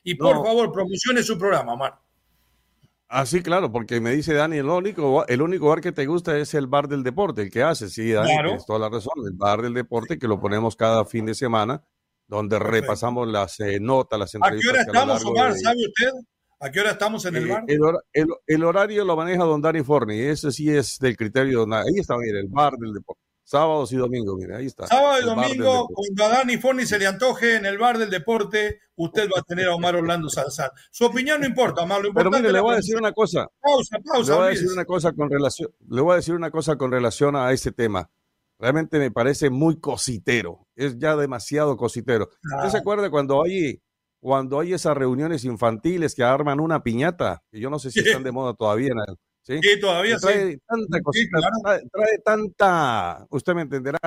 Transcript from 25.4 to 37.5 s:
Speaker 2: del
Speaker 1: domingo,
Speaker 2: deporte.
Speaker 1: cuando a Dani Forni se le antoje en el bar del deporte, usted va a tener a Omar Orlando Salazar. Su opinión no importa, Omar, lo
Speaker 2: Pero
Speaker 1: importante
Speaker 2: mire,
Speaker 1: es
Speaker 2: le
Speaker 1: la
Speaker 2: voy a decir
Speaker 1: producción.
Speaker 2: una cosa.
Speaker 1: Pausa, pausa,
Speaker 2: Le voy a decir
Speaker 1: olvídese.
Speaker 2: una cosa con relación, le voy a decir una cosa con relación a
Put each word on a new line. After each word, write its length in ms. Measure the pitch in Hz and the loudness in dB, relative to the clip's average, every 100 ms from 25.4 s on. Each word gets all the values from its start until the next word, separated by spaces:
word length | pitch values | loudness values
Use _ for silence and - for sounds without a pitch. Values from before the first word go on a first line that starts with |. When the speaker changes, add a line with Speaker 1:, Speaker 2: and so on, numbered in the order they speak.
| 247 | 0
Speaker 2:
del 80 | 262 | 2
Speaker 1:
domingo, 140 | 254 | 2
Speaker 2:
deporte. 200 | 254 233 202 | 2 0 -6
Speaker 1:
cuando 280 | 202 196 | -6 0
a 60 | 214 | 2
Dani 280 | 240 254 233 | 4 2 0
Forni 280 | 254 262 240 | 0 0 0
se 120 | 208 | 0
le 80 | 196 | 0
antoje 500 | 196 254 240 233 226 | 0 0 2 2 2
en 80 | 196 | 0
el 120 | 202 | 0
bar 200 | 240 226 | 2 2
del 120 | 220 | 0
deporte, 680 | 185 226 226 202 214 208 208 _ - | -2 0 -2 0 -2 -2 -4 _ -8
usted 320 | 165 214 208 | -4 -2 0
va 120 | 185 | 0
a 20 | |
tener 240 | 160 175 185 | -2 -2 0
a 80 | 175 | 0
Omar 220 | 175 175 | 0 0
Orlando 320 | 165 170 156 | 0 -2 -4
Salazar. 420 | 151 139 - 131 - _ | -4 -4 -4 -8 -10 _
Su 140 | - 233 | 0 2
opinión 360 | 233 262 302 | 2 0 0
no 40 | 277 | 0
importa, 360 | 254 226 170 | 2 0 0
Omar, 140 | 175 196 | -2 0
lo 60 | |
Speaker 2:
Pero 60 | 202 196 180 | 0 2 4
Speaker 1:
importante 80 | 262 | 4
Speaker 2:
mire, 100 | 226 | 4
Speaker 1:
es 60 | |
Speaker 2:
le 40 | 190 | 4
Speaker 1:
la 40 | |
Speaker 2:
voy 100 | 214 | 4
a 20 | 233 | 2
decir 180 | 190 226 | 0 0
Speaker 1:
producción. 80 | |
Speaker 2:
una 100 | 214 | 0
cosa. 340 | 202 208 160 - _ | 2 0 0 -2 _
Speaker 1:
Pausa, 360 | 285 277 196 214 | 2 2 2 -6
pausa, 280 | 294 277 139 | -2 0 4
Speaker 2:
Le 60 | 156 | 4
voy 80 | 185 | 4
a 40 | |
decir 100 | 190 | 2
Speaker 1:
olvídese. 100 | 180 185 | 0 -2
Speaker 2:
una 60 | 170 | -2
cosa 260 | 180 160 | 0 0
con 180 | 143 147 | 0 0
relación, 400 | 143 139 - 165 _ - | 0 0 -2 -10 _ -6
le 120 | 120 | 0
voy 120 | 156 | 2
a 20 | 180 | 2
decir 180 | 160 | 2
una 160 | 170 165 | -4 -4
cosa 260 | 156 151 139 | -4 -2 0
con 140 | 131 | 0
relación 440 | 127 120 - 143 143 | 0 0 2 0 2
a 160 | 127 | 0